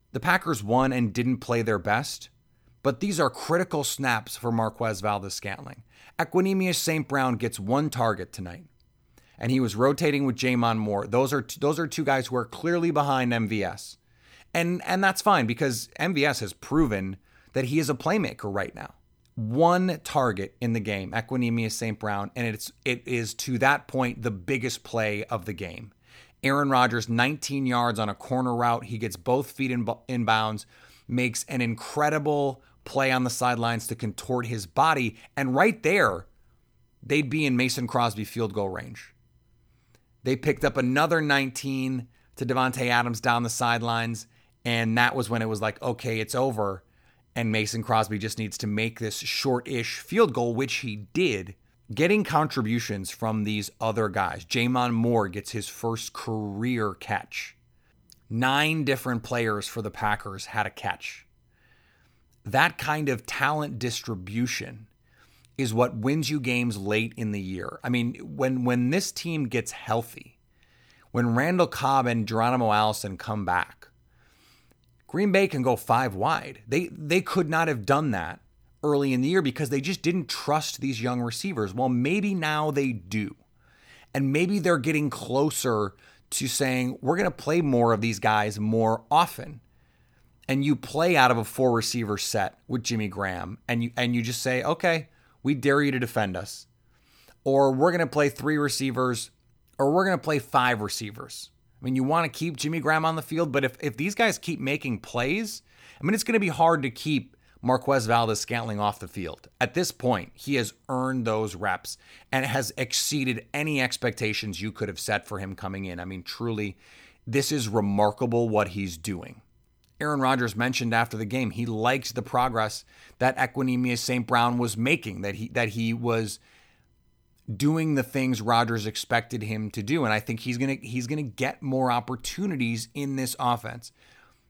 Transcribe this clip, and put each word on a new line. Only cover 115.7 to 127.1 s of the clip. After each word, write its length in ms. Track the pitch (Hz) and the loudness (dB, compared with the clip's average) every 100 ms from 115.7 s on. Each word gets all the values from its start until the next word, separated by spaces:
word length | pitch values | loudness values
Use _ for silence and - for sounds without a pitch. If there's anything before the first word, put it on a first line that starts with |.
| 98 95 | -6 -6
in. 140 | 85 | -8
I 60 | 90 | -10
mean, 180 | 95 | -10
truly, 560 | 85 - 117 110 104 - - - - _ - | -12 -6 -4 -4 -4 -8 -18 -20 -20 _ -4
this 240 | 127 135 | -2 0
is 180 | 151 113 | 0 0
remarkable 800 | 110 101 101 104 - 123 117 117 | 2 2 4 4 2 0 2 2
what 200 | 107 101 | 2 2
he's 280 | 98 98 82 | -2 -6 -6
doing. 460 | 107 90 - - - _ _ _ _ - | -6 -6 -8 -18 -20 _ _ _ _ -6
Aaron 220 | 151 143 | -2 2
Rodgers 340 | 131 131 120 101 | 4 4 2 0
mentioned 400 | 120 127 120 113 | 0 0 0 2
after 220 | 117 107 | 0 -2
the 60 | |
game, 280 | 107 127 117 | -4 -2 -2
he 160 | 107 117 | -4 -4
liked 480 | 110 120 135 - - | 0 2 2 -2 -6
the 80 | |
progress 600 | 107 123 127 113 107 - - - - - | -2 0 2 0 -2 -4 -14 -20 -16 0
that 180 | 127 127 | 0 2
Equanimeous 640 | 127 131 131 123 123 120 | 0 0 0 2 0 0
Saint 260 | - 123 117 | -2 -2 2
Brown 320 | 120 120 123 | 2 4 2
was 180 | 120 104 | 0 0
making, 460 | 123 165 110 95 | 0 0 -2 -6
that 140 | 101 98 | -6 -6
he, 120 | 110 | -4
that 200 | 123 113 | -2 -2
he 240 | 113 113 | 0 -2
was 460 | 113 117 113 107 - _ _ _ _ _ _ _ | 0 0 0 -2 -6 _ _ _ _ _ _ _